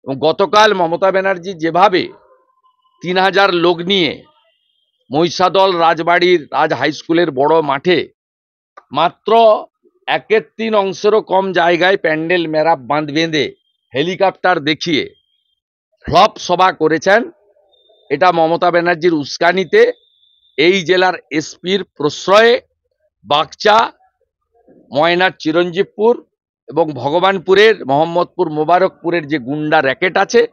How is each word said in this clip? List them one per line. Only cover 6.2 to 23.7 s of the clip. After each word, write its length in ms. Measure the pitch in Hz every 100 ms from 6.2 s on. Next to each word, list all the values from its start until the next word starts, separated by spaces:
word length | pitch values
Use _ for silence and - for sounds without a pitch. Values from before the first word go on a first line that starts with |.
| 180 175 131
রাজ 180 | 131 160
হাই 200 | 135 143
স্কুলের 360 | 143 - 165 175
বড় 240 | 131 143 165
মাঠে 360 | 151 139 180 170 - _ _ _ _ _ _ - _
মাত্র 400 | 135 170 - - 226 226 214 - _ _ _ -
একের 340 | 151 _ 214 - -
তিন 160 | 226
অংশেরও 460 | 214 196 180 208 214
কম 220 | 160 185 190
জায়গায় 460 | 180 170 175 180 196
প্যান্ডেল 440 | 165 156 165 180 160
মেরাপ 340 | 156 156 147 123
বাঁধ 180 | 147 151
বেঁধে 320 | 143 165 151 110 - _ _ _
হেলিকপ্টার 600 | 127 165 190 190 - 185 175
দেখিয়ে 400 | 143 156 175 139 90 _ _ _ _ _ _ _ _ _ -
ফ্লপ 260 | 160 208 -
সভা 300 | - 175 185
করেছেন, 480 | 151 156 156 185 214 339 _ _ _ _ _ _ _ _
এটা 180 | 143 180
মমতা 380 | 170 160 170 180
ব্যানার্জির 440 | 170 175 175 175
উস্কানিতে 680 | 160 135 - 170 180 170 208 240 - _ _ _ _ _ -
এই 180 | 160 190
জেলার 320 | 156 185 185 175 _
এসপির 480 | 147 156 - 175 196 185
প্রশ্রয়ে 600 | _ 147 - - 202 226 247 _ _ _ _ _ _
বাগচা, 520 | 101 143 156 - 208